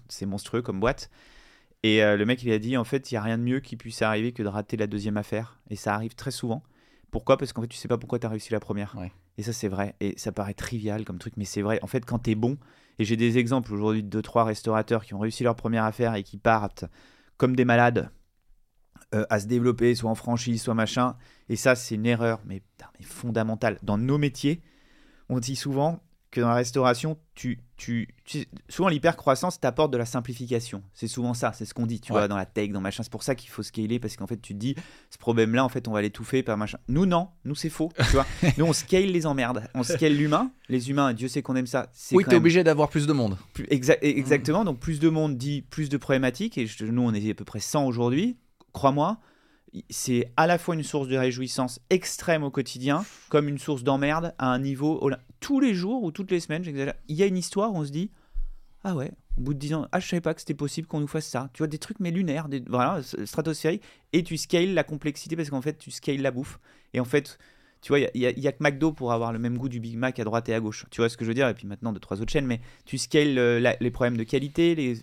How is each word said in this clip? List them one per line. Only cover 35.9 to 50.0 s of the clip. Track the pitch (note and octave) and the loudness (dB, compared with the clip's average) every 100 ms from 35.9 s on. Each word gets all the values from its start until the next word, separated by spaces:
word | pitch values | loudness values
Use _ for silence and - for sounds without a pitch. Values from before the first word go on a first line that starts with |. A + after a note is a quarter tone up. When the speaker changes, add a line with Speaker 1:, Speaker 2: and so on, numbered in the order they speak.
Speaker 1:
va | G#2+ | -2
l'étouffer | G#2 - A2+ C3 | -2 -4 -2 -2
par | B2+ G#2 | 0 -2
machin. | G#2+ - - | -4 -8 -2
Nous, | C3+ | 2
non, | F#3+ E3+ F#3 - | 4 2 0 -10
nous, | B2+ D3 | -10 -6
c'est | D#3+ | -6
faux, | - D#3+ - | -2 -4 0
tu | A#2 | 4
vois. | C3+ C3+ - | 4 2 2
Speaker 2:
<laughs> | F3 C#3 | 2 4
Speaker 1:
Nous, | |
on | E3 | 2
scale | D3 - F#3 G3 | 2 2 2 4
les | F3 D#3 | 2 0
emmerdes, | C3+ A#2+ B2+ A2 | 0 0 -2 -4
on | C3 | -4
scale | A#2+ E3+ D#3 | -2 2 4
l'humain. | C#3+ D3+ D3+ B3+ - - | 4 4 2 0 -4 -2
Les | B2+ B2 | -2 0
humains, | C#3 C#3 | 2 2
Dieu | A2+ B2+ | 2 -2
sait | C#3+ | -4
qu'on | C3 C3 | -2 -2
aime | B2+ | 0
ça. | C3+ - | -2 -4
C'est | - - | -12 4
Speaker 2:
Oui, | F3+ | 6
Speaker 1:
quand | G3 | 8
Speaker 2:
t'es | F3 | 8
Speaker 1:
même | |
Speaker 2:
obligé | E3 E3+ | 8 6
d'avoir | D#3+ D3+ D3 | 6 6 4
plus | D#3 D3 | 2 2
de | |
monde. | D3 A2 F#2 - | 2 2 -2 -8
Speaker 1:
plus... | - | -10
Exa-, | - C#3+ B2+ - | 0 2 6 6
Speaker 2:
Mm. | D3 | 6
Speaker 1:
exactement, | D3+ C3+ D#3 - E3 | 2 4 2 4 2
donc | G#3+ B2+ | 2 -2
plus | D#3 D3+ | -4 2
de | E3 | 4
monde | D#3+ D#3 C3 | 4 0 0
dit | C#3 C#3+ | -2 -4
plus | - - D3+ | -6 -6 -2
de | C#3 | -2
problématiques, | - C3+ C3 B2 A3 - | 0 2 2 0 -6 -4
et | A2 | -6
je... | - A2 | -4 -2
nous, | A#2 | 0
on | B2 | 2
est | G#2+ G#2+ | 2 -2
à | |
peu | G#2 | -4
près | G#2 G#2+ | -8 -8
cent | - D#3 C3+ | -2 0 0
aujourd'hui. | A#2+ A#2+ C3 A3+ B3 _ _ _ | 2 2 2 0 -4 _ _ _
Crois-moi, | - C#3 C#3+ D#3 C#3+ _ _ _ _ _ - - | 0 2 2 -2 -4 _ _ _ _ _ -16 -12
c'est | - | -8